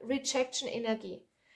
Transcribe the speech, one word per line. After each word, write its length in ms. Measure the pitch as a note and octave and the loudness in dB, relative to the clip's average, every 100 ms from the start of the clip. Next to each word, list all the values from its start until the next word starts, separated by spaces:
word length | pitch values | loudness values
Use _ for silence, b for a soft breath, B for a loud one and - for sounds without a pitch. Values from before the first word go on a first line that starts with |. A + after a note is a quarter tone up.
Rejection-Energie. 1200 | A3+ C4+ C4+ C4 B3+ - C#4 A#3 A3+ A3 G3+ F3+ - b b | 0 0 2 2 2 0 -2 -2 0 0 -2 -10 -14 b b